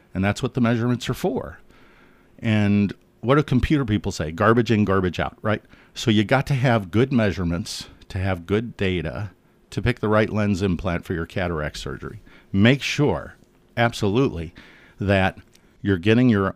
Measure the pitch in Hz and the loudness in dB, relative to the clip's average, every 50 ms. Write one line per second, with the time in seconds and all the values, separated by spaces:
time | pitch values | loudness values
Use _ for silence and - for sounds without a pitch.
0 | _ _ - 92 95 101 101 - - 120 - 127 120 113 120 113 117 123 123 117 | _ _ -4 -2 0 0 0 -2 -4 -4 -2 0 2 2 2 2 0 0 -2 -2
1 | - - 123 - - 190 269 - - - - - - - - _ - - _ _ | -4 -6 -6 -4 -4 -4 -4 -4 -8 -10 -14 -18 -20 -20 -20 _ -20 -20 _ _
2 | _ _ _ _ _ _ _ - - 113 110 107 104 101 101 101 101 90 - _ | _ _ _ _ _ _ _ -6 -2 0 0 2 2 2 2 2 2 0 -4 _
3 | _ _ _ _ - 113 139 151 143 - 135 123 - - 156 143 139 131 107 98 | _ _ _ _ 0 2 2 2 2 2 0 0 2 2 0 0 0 0 -2 -2
4 | - 101 - - 80 78 82 85 104 107 113 123 117 110 113 104 104 92 95 98 | -2 -4 -6 -6 -6 -6 -2 2 4 4 4 4 4 2 2 2 2 2 2 0
5 | 92 90 80 - 76 67 - - - 107 107 - - _ - - - _ - - | 0 0 -2 -4 -6 -6 -6 -6 -4 -4 -4 -4 -6 _ -20 -20 -20 _ -12 -6
6 | - 120 110 104 107 95 135 135 - - 143 123 120 135 117 113 98 85 82 107 | 0 2 2 2 2 2 2 0 0 0 -2 0 2 2 2 0 0 0 0 0
7 | 131 131 143 117 110 101 80 92 90 85 87 85 107 - - - - - - - | 0 2 2 0 0 0 0 -2 -2 -2 -2 -4 -6 -8 -10 -14 -14 -16 -20 -20
8 | - - - 95 92 98 95 87 85 85 98 110 123 113 - - 101 92 92 87 | -16 -10 -8 -4 -2 -2 -4 -4 -4 -2 -2 -2 -2 -4 -6 -4 -2 -2 -2 -2
9 | 76 76 62 62 104 98 - _ _ _ _ _ _ - - 107 98 117 113 - | -4 -6 -8 -8 -10 -12 -14 _ _ _ _ _ _ -14 -8 -4 -2 -2 -2 -2
10 | - 107 107 107 110 92 - 107 104 101 104 85 98 98 85 76 - 92 85 85 | 0 2 2 2 2 2 0 -2 0 0 0 0 0 0 -2 -2 -2 -4 -4 -4
11 | - - 95 80 82 - - 104 90 87 85 76 73 76 - - - 69 67 - | -4 -6 -6 -6 -6 -6 -6 -4 -4 -4 -4 -4 -6 -6 -8 -10 -10 -10 -10 -10
12 | - 71 - 107 - - - - _ _ - 98 104 120 139 131 - - - - | -12 -14 -14 -16 -20 -20 -20 -20 _ _ 2 4 4 4 4 2 -2 -4 -2 0
13 | 147 123 90 67 - - - _ _ _ _ _ _ _ - 117 117 117 - - | 0 0 0 -2 -6 -12 -18 _ _ _ _ _ _ _ -2 0 0 0 0 0
14 | 113 101 98 123 139 123 - 85 82 78 - - - - - - - - _ - | -2 0 2 2 0 0 -2 -6 -10 -12 -14 -18 -20 -20 -20 -20 -20 -18 _ -4
15 | 104 95 98 95 95 95 - - - _ _ _ _ _ _ _ - 101 98 87 | 0 2 2 4 2 2 -2 -4 -16 _ _ _ _ _ _ _ -2 0 0 2
16 | 82 107 113 120 127 127 110 101 98 95 - | 2 2 4 4 6 4 4 4 2 0 -2